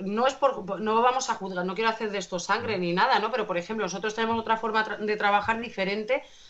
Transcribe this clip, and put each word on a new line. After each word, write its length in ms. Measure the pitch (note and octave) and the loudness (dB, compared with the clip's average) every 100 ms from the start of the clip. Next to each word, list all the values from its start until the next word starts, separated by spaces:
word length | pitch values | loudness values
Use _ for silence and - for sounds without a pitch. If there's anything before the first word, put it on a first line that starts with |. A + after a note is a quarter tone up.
no 260 | G3 G#3+ C4 | -4 2 2
es 80 | |
por, 440 | C4+ C#4 A3 F#3 F#3+ | 4 0 0 -4 -4
no 200 | G#3+ A3+ | 2 4
vamos 280 | B3 B3+ - | 4 4 -2
a 40 | |
juzgar, 300 | - F#3+ F3+ | -4 -4 -4
no 100 | F#3 | -2
quiero 160 | F#3+ A3+ | 0 0
hacer 200 | A3+ G#3+ | 0 -2
de 80 | G3 | -4
esto 200 | F3+ F3+ | -4 -4
sangre 400 | F3+ A3 A#3 F#3+ | 0 0 0 -2
ni 140 | F3 | 0
nada, 260 | F3+ A#3+ G#3 | 2 4 4
¿no? 120 | A3 | 2
Pero, 140 | A#3+ G#3+ | -2 0
por 100 | F3 | -2
ejemplo, 300 | F3 A3 F#3 | -2 -4 -4
nosotros 280 | F3+ G#3+ | -2 -4
tenemos 240 | G#3+ A3+ A3+ | -2 0 0
otra 180 | A3+ A3 | 0 0
forma 260 | A3+ A3 | 0 0
tra-, 140 | A3 G#3 | 0 -2
de 180 | G#3+ G#3+ | -2 0
trabajar 420 | G3+ G#3 G#3+ A3+ | 2 2 2 -2
diferente 600 | A#3 - F#3+ G#3 G#3+ C#4+ - - | -4 -4 -2 -2 0 -2 -4 -20